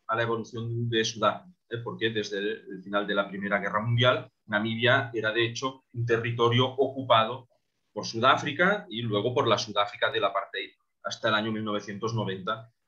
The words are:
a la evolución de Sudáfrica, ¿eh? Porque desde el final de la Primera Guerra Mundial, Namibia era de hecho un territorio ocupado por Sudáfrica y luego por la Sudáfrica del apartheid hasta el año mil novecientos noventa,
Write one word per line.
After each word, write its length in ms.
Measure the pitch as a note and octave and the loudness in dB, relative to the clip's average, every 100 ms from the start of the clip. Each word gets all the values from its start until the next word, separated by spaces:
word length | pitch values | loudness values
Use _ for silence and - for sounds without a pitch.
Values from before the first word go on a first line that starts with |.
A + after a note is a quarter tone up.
| - | -6
a 80 | A2+ | -2
la 80 | |
evolución 680 | A2+ A2+ A2 A2+ A#2 A#2 A#2+ | 0 -2 -6 -8 -6 -2 0
de 140 | A2+ | 2
Sudáfrica, 480 | A2 A2 G#2 F#2+ - - - | 0 2 0 0 -8 -20 -10
¿eh? 80 | A#2 | -8
Porque 260 | A#2 F#2 A2 | -8 -4 -2
desde 280 | A2 G#2 G2+ | -2 -4 -4
el 420 | G2+ A2+ - F#2+ | -4 -6 -10 -14
final 220 | F#2 G2+ G2+ | -4 -2 0
de 100 | G2+ | 0
la 120 | F#2+ | -2
Primera 320 | G2 G2+ G2+ | -2 -2 -2
Guerra 220 | G2 G#2 | 0 -2
Mundial, 500 | A2+ A#2+ B2 C3 - _ - | 0 4 4 4 -2 _ -4
Namibia 680 | G#2 A2 A2+ A#2+ C3+ - | -2 -2 0 4 4 2
era 180 | A#2 G#2+ | -2 -2
de 140 | A2 A#2 | 0 0
hecho 400 | A#2 C3+ C3+ _ | -2 -6 -8 _
un 120 | A#2+ A#2 | -6 0
territorio 600 | A2+ A#2 A#2 A#2 A#2+ C3 | 0 0 2 4 4 2
ocupado 840 | C3 C3 C3+ A#2+ A2+ A2+ B2+ - _ _ _ _ | 2 0 0 4 4 4 -2 -14 _ _ _ _
por 120 | - F#2 | -10 -8
Sudáfrica 800 | A2+ B2+ C#3+ C#3 D3 F3+ G#3 - | 2 4 4 2 2 2 2 -2
y 120 | A2+ | -8
luego 320 | A#2+ G#2 G#2+ | -2 0 0
por 140 | A#2+ A#2+ | 2 2
la 100 | G2+ | 2
Sudáfrica 540 | - G2+ G#2 - A2 | 0 -2 -2 0 0
del 120 | A2 | 2
apartheid 480 | G2+ G2 G2 G2 A2 _ _ _ | 0 0 -4 -8 -10 _ _ _
hasta 260 | - - A2+ | -10 -4 0
el 60 | G#2+ | 0
año 160 | A2 | 0
mil 120 | G#2+ | -2
novecientos 500 | G#2+ G#2 G#2 G2 A2+ | -2 -4 -4 -6 -4
noventa, 580 | A#2 G2 F#2+ F#2+ G#3+ - _ | -2 -2 -4 -4 -6 -8 _